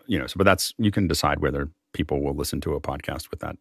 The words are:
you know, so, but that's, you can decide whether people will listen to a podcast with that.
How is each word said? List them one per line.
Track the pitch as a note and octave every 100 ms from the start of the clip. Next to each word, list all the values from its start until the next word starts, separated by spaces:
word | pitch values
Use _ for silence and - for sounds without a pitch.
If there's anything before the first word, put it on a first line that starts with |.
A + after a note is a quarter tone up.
| -
you | F2+
know, | -
so, | -
but | G2
that's, | F#2 - -
you | A2
can | G#2 F2+
decide | D2+ D2 D2
whether | D2 C#2+ D2 - _
people | - D2+ C#2+
will | C#2+
listen | C#2+ C#2+ C#2+
to | E2 C#2+
a |
podcast | - C#2 - D2 -
with | -
that. | D#2 -